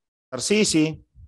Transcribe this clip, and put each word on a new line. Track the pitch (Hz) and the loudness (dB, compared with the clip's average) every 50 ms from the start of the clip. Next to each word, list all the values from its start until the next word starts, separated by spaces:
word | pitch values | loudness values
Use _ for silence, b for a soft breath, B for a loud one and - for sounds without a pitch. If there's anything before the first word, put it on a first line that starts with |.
| _ _ _ _ _ - 127 | _ _ _ _ _ -14 -10
Sí, | 123 - - 202 214 208 | -6 -2 0 2 2 2
sí, | - - 160 156 160 156 - - _ _ - - | 2 2 2 2 0 -2 -8 -16 _ _ -20 -20